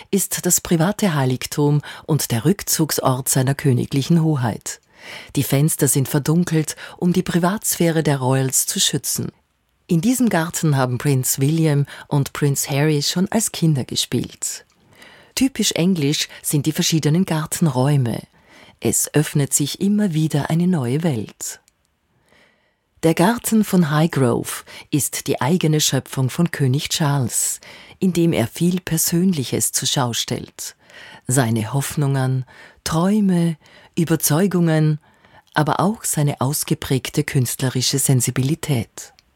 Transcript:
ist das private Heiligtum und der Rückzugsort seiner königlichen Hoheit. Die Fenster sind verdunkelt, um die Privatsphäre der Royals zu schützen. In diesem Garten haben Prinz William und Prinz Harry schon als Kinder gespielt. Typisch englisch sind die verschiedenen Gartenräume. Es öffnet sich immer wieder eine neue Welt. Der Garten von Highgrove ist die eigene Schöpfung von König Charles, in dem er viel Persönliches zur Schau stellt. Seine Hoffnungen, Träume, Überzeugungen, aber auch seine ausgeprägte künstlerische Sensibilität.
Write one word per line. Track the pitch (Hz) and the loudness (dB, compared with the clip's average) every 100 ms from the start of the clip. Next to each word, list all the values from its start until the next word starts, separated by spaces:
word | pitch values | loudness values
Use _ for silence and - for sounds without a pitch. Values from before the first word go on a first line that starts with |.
| - | -4
ist | 196 - - 175 | -2 -2 -4 -2
das | - | -2
private | - 170 156 - 208 | 2 2 2 0 0
Heiligtum | 151 131 127 - - 147 147 - - - | 2 0 -2 -4 0 2 2 -2 -8 -2
und | 147 - | -2 0
der | 117 | 0
Rückzugsort | 143 208 - - 151 - 127 127 - | 2 0 0 -2 -2 0 0 0 0
seiner | 143 131 139 | 0 0 0
königlichen | 143 123 - 139 131 170 | 2 0 0 -2 2 2
Hoheit. | 160 147 120 92 - - _ _ - - - - | 2 0 -2 -4 -8 -14 _ _ -18 -18 -8 -4
Die | |
Fenster | 127 139 156 - 143 | 0 2 2 2 2
sind | 143 127 | 2 0
verdunkelt, | 151 135 165 175 160 151 - - - | 0 0 0 2 0 -2 -6 -16 -4
um | 180 | 0
die | 175 | 0
Privatsphäre | 175 175 175 214 - - 170 160 | 0 0 0 -2 -4 0 2 2
der | 156 139 | 2 0
Royals | 127 135 131 - - | 2 2 0 -2 -2
zu | 196 | -2
schützen. | - - - - 113 - _ _ _ _ - | -2 -2 -4 -4 -6 -10 _ _ _ _ -2
In | 165 | 0
diesem | 202 254 240 | 2 2 2
Garten | 180 165 - 160 139 | 2 0 -2 0 2
haben | 127 123 | 2 0
Prinz | 147 135 127 - | 0 0 0 0
William | 135 160 160 143 143 - - | 0 2 2 2 0 -6 -4
und | 147 135 | -2 -2
Prinz | - 147 139 - | 0 0 0 -2
Harry | 139 156 147 | 0 2 2
schon | 143 180 190 | 0 -2 0
als | 226 - | 0 -2
Kinder | - 165 143 - | 0 2 2 -2
gespielt. | - - 123 - - - - - _ _ - - - - - | -4 -2 -2 -4 -8 -10 -10 -16 _ _ -20 -20 -20 -14 -2
Typisch | 262 - 208 | 0 0 -2
englisch | - 175 175 139 156 - - | 0 2 2 0 0 -4 -8
sind | - 151 151 | -2 0 0
die | |
verschiedenen | 151 175 160 143 165 190 | 0 0 0 2 2 2
Gartenräume. | 156 156 - 165 127 131 143 120 - - _ _ - - _ | -2 -4 0 0 2 2 2 0 -4 -10 _ _ -20 -20 _
Es | - - - | -2 -2 0
öffnet | - 151 151 139 | 0 0 0 0
sich | - 143 - | 0 -2 -2
immer | 196 208 208 | 0 2 0
wieder | 156 156 147 131 | 0 0 0 0
eine | 160 175 | 0 2
neue | 175 120 143 | 0 0 0
Welt. | 170 120 101 - - - _ _ _ _ _ _ _ _ _ _ _ _ _ _ 160 | 0 -2 -6 -10 -14 -14 _ _ _ _ _ _ _ _ _ _ _ _ _ _ 0
Der | |
Garten | 160 180 240 - 220 | 4 2 2 0 2
von | 208 185 156 | 4 2 4
Highgrove | 151 165 139 123 - - - - - - | 4 2 2 2 0 -4 -10 -14 -20 -4
ist | 147 - - - | -2 -2 -4 -4
die | - | -2
eigene | 123 175 160 151 | 0 2 2 2
Schöpfung | - 131 - - 127 | 2 -2 -2 -2 -2
von | - 170 | 0 -2
König | - 135 135 - | 0 0 0 -2
Charles, | - 147 143 117 - - - - - - - | -2 0 0 -2 -2 -4 -6 -12 -20 -20 -4
in | 190 | 0
dem | 170 170 | 2 2
er | 101 110 | 2 -2
viel | - 170 180 | 0 0 0
Persönliches | - 160 - 170 190 160 120 - - | -2 -2 0 0 2 0 -2 -2 -2
zur | - 131 | -2 -2
Schau | - 123 | 0 -2
stellt. | 113 - 123 - - - - _ - - - - | -2 -4 -6 -8 -14 -14 -16 _ -20 -20 -14 -2
Seine | 131 117 113 110 | 0 2 0 -2
Hoffnungen, | 139 139 - 139 135 131 131 127 - - - | -4 -4 -2 0 0 0 -2 -4 -14 -20 -14
Träume, | - 160 185 214 196 175 170 160 _ - - - | -4 0 2 2 2 2 2 -2 _ -20 -8 -2
Überzeugungen, | 156 160 - 151 196 180 165 156 156 151 - _ _ - _ | 0 0 2 2 2 2 2 4 2 0 -6 _ _ -20 _
aber | - 151 - | -2 0 2
auch | 170 226 | 0 -2
seine | - - 147 - | -4 0 0 0
ausgeprägte | 127 151 - 156 - 131 - - | -2 -2 -4 -4 -2 -2 -2 -4
künstlerische | 147 143 120 - 131 127 - 139 | -2 0 -2 -2 -2 -2 -2 0
Sensibilität. | - 131 117 127 131 165 - 127 - - - - _ | 2 2 2 -2 -2 -2 -2 -2 -4 -10 -20 -20 _